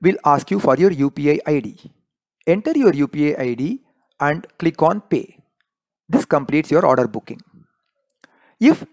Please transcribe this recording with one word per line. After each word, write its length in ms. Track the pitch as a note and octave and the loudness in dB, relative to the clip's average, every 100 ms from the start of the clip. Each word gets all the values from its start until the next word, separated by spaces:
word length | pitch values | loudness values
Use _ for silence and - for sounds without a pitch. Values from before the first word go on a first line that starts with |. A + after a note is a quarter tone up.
will 160 | F#3 - | 0 2
ask 260 | D3 C#3+ - | 2 2 0
you 80 | G3 | -2
for 180 | C#3+ C3 | 0 2
your 140 | F#3+ | 2
U 200 | C#3+ C#3 | 2 -2
P 220 | D3 D3 | -2 0
I 80 | D3+ - | 0 0
I 140 | D3 | -4
D. 320 | - - - _ _ _ _ _ - | -4 -14 -20 _ _ _ _ _ -2
Enter 260 | F#3+ D#4 | -2 0
your 200 | D#4+ A3 | 2 2
U 120 | C#3+ C#3 | 2 -2
P 280 | D3 D3 | 0 -2
I 80 | D3 | -2
I 120 | B2+ | -4
D 280 | A#2+ D3+ C4+ _ _ _ - | -4 -6 -8 _ _ _ -6
and 260 | D3 E3 - - | -4 -4 -8 -6
click 240 | E3 - | -4 0
on 200 | D#3+ G3+ | 0 0
Pay. 360 | - B2+ - _ _ _ _ _ _ _ - | -2 -4 -4 _ _ _ _ _ _ _ -4
This 160 | G#3+ | -4
completes 460 | - D3 - D3+ D3+ | 0 -2 0 -2 0
your 140 | D3+ | 2
order 220 | C3 B2+ A#2 | 2 2 0
booking. 340 | A2+ - - _ _ _ _ _ _ _ _ _ _ _ - | -4 -12 -18 _ _ _ _ _ _ _ _ _ _ _ 0
If 260 | B3 - - | 2 2 -2